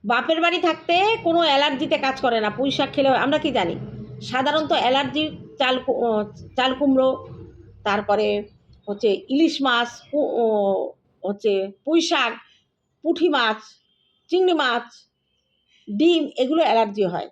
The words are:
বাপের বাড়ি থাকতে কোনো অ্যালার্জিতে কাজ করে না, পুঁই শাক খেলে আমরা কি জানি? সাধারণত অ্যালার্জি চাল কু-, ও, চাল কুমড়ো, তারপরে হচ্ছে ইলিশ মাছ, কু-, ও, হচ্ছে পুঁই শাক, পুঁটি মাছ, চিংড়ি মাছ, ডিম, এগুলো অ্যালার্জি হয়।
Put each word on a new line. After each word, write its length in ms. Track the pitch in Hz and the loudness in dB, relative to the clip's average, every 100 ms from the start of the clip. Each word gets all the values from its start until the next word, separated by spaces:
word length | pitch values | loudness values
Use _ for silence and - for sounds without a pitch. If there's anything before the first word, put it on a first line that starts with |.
| 208 | 0
বাপের 280 | 240 247 330 | -2 0 0
বাড়ি 160 | 339 349 330 | 2 0 0
থাকতে 280 | 320 - 349 403 453 339 | -2 0 2 2 0 0
কোনো 140 | 330 320 | 2 2
অ্যালার্জিতে 480 | 277 294 262 294 302 269 | 2 2 -2 -2 -2 -2
কাজ 100 | 262 247 | -2 0
করে 120 | 226 | 0
না, 60 | 214 214 | -2 -2
পুঁই 140 | 269 269 | -2 -2
শাক 120 | 269 285 | -2 0
খেলে 140 | 269 247 247 | 2 2 2
আমরা 140 | 302 | 0
কি 60 | 311 240 | 0 0
জানি? 180 | 175 - - - - - - | -2 -4 -10 -12 -14 -14 -6
সাধারণত 420 | 254 269 302 302 302 | -2 0 0 0 0
অ্যালার্জি 400 | 220 262 269 269 311 - - - | 2 0 0 -2 -4 -6 -18 -2
চাল 160 | 254 254 254 | 0 0 -2
কু-, 120 | 240 233 | -2 0
ও, 20 | 214 208 - - - | 0 -2 -10 -8 -2
চাল 140 | 254 262 | -2 2
কুমড়ো, 300 | 285 262 262 - - - - - - - 208 | 2 4 2 0 -10 -18 -18 -20 -20 -8 -2
তারপরে 400 | 202 202 202 208 208 208 _ _ - - | -2 0 0 2 -2 -6 _ _ -18 -10
হচ্ছে 220 | 202 220 190 - | -2 0 0 -2
ইলিশ 220 | 269 330 - 269 | 2 2 2 0
মাছ, 240 | 240 240 - - | 0 -2 -6 -6
কু-, 200 | 294 277 226 | -2 0 0
ও, 40 | 226 214 202 190 135 - _ _ | 0 2 0 0 -4 -10 _ _
হচ্ছে 280 | 190 202 220 196 196 196 - | -8 -4 0 0 -2 -8 0
পুঁই 160 | 330 320 | 0 2
শাক, 220 | 311 233 220 - _ _ _ _ _ | 0 -2 -4 -18 _ _ _ _ _
পুঁটি 240 | 302 - 349 285 | -4 0 2 2
মাছ, 240 | 226 214 - _ _ _ _ _ _ | 0 -2 -8 _ _ _ _ _ _
চিংড়ি 260 | 359 370 330 | 0 2 2
মাছ, 240 | 262 240 - - _ _ _ _ _ _ _ _ - | 0 -2 -6 -20 _ _ _ _ _ _ _ _ -10
ডিম, 360 | 208 330 330 285 - | 2 4 4 0 -2
এগুলো 180 | 254 311 302 | 0 2 4
অ্যালার্জি 380 | 226 214 202 190 | 4 2 0 -2
হয়। 160 | 170 - | -2 -8